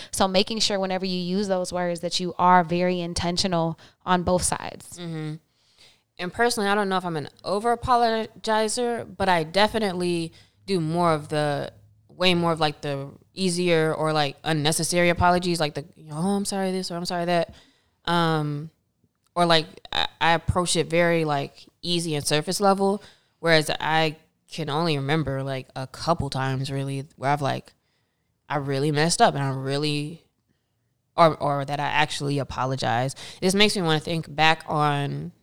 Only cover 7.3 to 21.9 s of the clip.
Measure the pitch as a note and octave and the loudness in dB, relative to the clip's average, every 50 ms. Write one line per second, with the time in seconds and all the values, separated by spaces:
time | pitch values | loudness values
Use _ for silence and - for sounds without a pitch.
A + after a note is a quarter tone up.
7.3 | _ _ - - F#3 G3+ A3 A#3 A#3 A3+ - - B3 A#3+ A#3+ A3+ A3+ A3 G#3+ G#3 | _ _ -6 -4 -4 -2 0 0 0 0 2 2 4 4 4 2 0 -2 -4 -6
8.3 | - - - A3 A3 G#3+ A3 G#3+ - B3 A#3+ A#3+ A#3 A3+ - - F#3+ - G3 F#3+ | -10 -8 -2 0 0 0 0 0 -2 -2 -2 -2 -4 -6 -8 -8 -6 -2 2 2
9.3 | F3+ E3+ D#3+ D#3+ E3 F#3+ G#3 G#3+ - A3 A3 G3 F3 F3+ F3 F3 F3 E3+ E3 E3 | 2 2 0 0 2 2 2 2 2 0 -2 -2 -2 -2 -2 0 0 -2 -4 -6
10.3 | - - _ _ _ _ _ - G3 F3 D#3 D#3 D#3+ F3 F3 E3+ D#3+ D3+ D3 D3+ | -10 -16 _ _ _ _ _ -2 -2 0 0 0 0 2 4 4 2 2 0 -2
11.3 | D#3 D3+ D3+ D3 C#3+ C#3 C3+ - - - _ _ _ _ _ - - D3+ F3+ F#3 | -2 0 0 0 0 -2 -4 -8 -12 -16 _ _ _ _ _ -14 -4 2 4 4
12.3 | F3+ F3 E3+ E3+ E3 D#3 D#3 D#3 D3 - - D3 C#3 C#3 C#3 C#3 - - _ _ | 4 4 2 2 2 2 0 -2 -2 -4 -6 -6 -6 -6 -8 -12 -14 -20 _ _
13.3 | - F3 F#3+ F#3 E3+ F3 F3+ F3 E3+ D#3+ D#3+ D#3 D#3 - D#3 D#3 D#3 D#3 D3 C3+ | -6 -2 -2 0 0 0 2 2 4 4 2 2 0 0 -2 0 0 0 0 -2
14.3 | - - - D3 D#3+ D3+ C#3+ D#3 D#3+ - E3 - F3 F3 F3 F3 E3+ E3+ F3+ F3 | -4 -6 -4 -2 0 0 2 0 0 0 -2 0 2 2 2 2 2 4 4 4
15.3 | F3+ F3+ F3+ F3+ E3+ E3 D#3 D3 - D#3 D3 F3 - - D#3 D#3 D3 D3+ F3 G3 | 4 4 2 0 -2 0 -2 -2 -4 -8 -12 -14 -16 -20 -16 -10 -6 -4 -2 0
16.3 | G3+ G3+ G3+ - G#3 G3 F#3+ F#3 F#3 F#3+ F#3 - F3+ E3+ F3 F3+ F#3 F3 E3+ F3 | 0 -2 -2 -4 -4 -4 -2 -2 -4 -4 -6 -6 -8 -6 -6 -6 -4 -4 -2 0
17.3 | F3 E3+ E3 - - - _ _ _ _ _ _ _ _ - - E3+ F3 E3+ D#3+ | 0 0 0 -2 -6 -16 _ _ _ _ _ _ _ _ -4 0 2 2 2 2
18.3 | D#3+ D#3 D3+ D3 D3 C#3+ D#3 D#3+ _ _ _ _ _ _ _ _ _ _ _ _ | 2 0 0 -2 -4 -6 -8 -12 _ _ _ _ _ _ _ _ _ _ _ _
19.3 | - F3 F3 E3+ E3 D#3+ D3 - - - - - - - - - - - D3+ E3 | 0 2 4 4 4 4 2 0 -10 -20 -12 -6 -4 -2 -2 -2 -2 0 2 2
20.3 | E3+ D#3+ - - - F#3 F3 E3 - E3+ C#3+ D3+ D#3+ E3+ F3 E3+ E3+ E3 D#3+ D3+ | 2 2 0 -2 -2 0 0 0 0 0 0 2 2 2 2 2 2 0 0 0
21.3 | D3 C#3 C#3+ D3 - - - _ _ _ - E3+ | -2 -2 -4 -6 -10 -18 -20 _ _ _ -4 -2